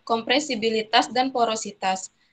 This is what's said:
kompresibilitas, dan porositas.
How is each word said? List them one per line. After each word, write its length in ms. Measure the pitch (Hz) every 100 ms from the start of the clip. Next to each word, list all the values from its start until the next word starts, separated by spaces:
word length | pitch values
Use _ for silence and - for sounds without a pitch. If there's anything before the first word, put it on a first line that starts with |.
| -
kompresibilitas, 1040 | 226 226 262 294 226 226 220 214 233 247
dan 160 | 233 262
porositas. 800 | 262 226 220 208 - 190 190 - _ _